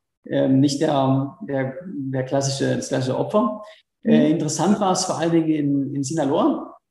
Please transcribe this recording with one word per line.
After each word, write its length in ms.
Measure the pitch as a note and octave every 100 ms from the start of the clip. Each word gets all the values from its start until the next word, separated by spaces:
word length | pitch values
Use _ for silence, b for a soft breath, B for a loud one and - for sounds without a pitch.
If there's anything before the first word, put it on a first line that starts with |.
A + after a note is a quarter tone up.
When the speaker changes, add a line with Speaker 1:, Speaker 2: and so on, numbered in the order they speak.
| _ _ -
Speaker 1:
ähm, 340 | C#3 C#3 C3+
nicht 200 | C#3+ C#3
der, 580 | D#3 C#3+ C3+ C3+ C#3 -
der, 320 | - C3+ B2+ - -
der 380 | C#3+ C3+ C3
klassische, 520 | B2+ C#3 C3+ C3+ C3 B2+
das 140 | -
klassische 280 | C3+ B2+ B2+
Opfer. 460 | C#3+ D#3 D#3+ B B B _ _
Speaker 2:
Mhm. 80 | A3
Speaker 1:
Äh, 180 | - D#4
interessant 500 | D#3 D3 - F3 G3+
war 120 | G3
es 140 | F3+ -
vor 120 | C#3
allen 140 | E3
Dingen 180 | E3 D#3
in, 460 | D#3 C#3+ C#3 C3+ C#3
in 80 |
Sinaloa. 720 | C3+ D#3+ C3+ E3 C4+ D#4 - - _